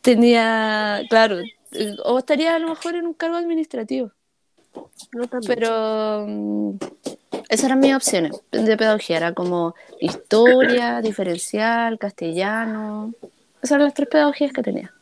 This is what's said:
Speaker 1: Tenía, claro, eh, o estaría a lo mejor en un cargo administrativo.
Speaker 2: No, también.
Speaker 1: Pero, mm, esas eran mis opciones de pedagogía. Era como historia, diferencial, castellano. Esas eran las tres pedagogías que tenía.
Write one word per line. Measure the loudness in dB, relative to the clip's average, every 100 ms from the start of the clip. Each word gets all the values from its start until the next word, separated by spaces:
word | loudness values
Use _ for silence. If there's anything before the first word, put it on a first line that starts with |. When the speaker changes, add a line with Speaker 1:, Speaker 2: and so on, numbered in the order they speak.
Speaker 1:
Tenía, | 4 6 6 6 4 0 0 -2 -2 -4 2
claro, | 4 4 2 -8 _ _
eh, | -6 -6 -4
o | -2 -2
estaría | 0 0 2 0
a |
lo | -2
mejor | -6 -6 -4
en | -6
un |
cargo | -6 -4 -4
administrativo. | -2 -4 -4 -6 -6 -4 -6 _ _ _ _ _ _ -20 -20 _ -16
Speaker 2:
No, | -8 -6
también. | -6 -2
Speaker 1:
Pero, | -2 0 0 -2 -2 -2 -4 -6
mm, | -6 -4 -2 -4 -6 -12 -12 -14 -14 _ -12 -4
esas | 0 2
eran | 4
mis | 4
opciones | 4 0 0 -2 -6 _
de | -2 2 2
pedagogía. | 2 0 0 -2
Era | -2
como | -2 -2 0 -2 -4 -20 -6
historia, | -6 -6 0 6 8 6 4 2 0 -2
diferencial, | -4 -4 -4 -4 -4 -2 0 0 -2 -4
castellano. | -8 -8 -6 -4 -2 -2 -4 -6 -8 -8 -10 -12 -20 _ _ _
Esas | 0 2
eran |
las | 2
tres | 2 0
pedagogías | 2 2 2 -2
que | -2
tenía. | -4 -6 -8 _